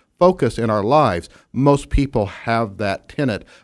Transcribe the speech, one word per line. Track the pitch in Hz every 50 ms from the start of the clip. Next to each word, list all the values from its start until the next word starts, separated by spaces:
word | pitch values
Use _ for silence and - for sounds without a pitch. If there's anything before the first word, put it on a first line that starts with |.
| _ _ _
focus | - 175 180 185 185 - 120 - -
in | 113 113
our | 107 107 98
lives, | 107 135 156 151 117 92 85 - - - - _ _ -
most | 113 135 147 143 139 - -
people | - - 139 131 - 120 104
have | 92 - - - - 113 113 117 104 98
that | 95 107 98 95 95 _ -
tenet | - - 147 127 107 92 - - - -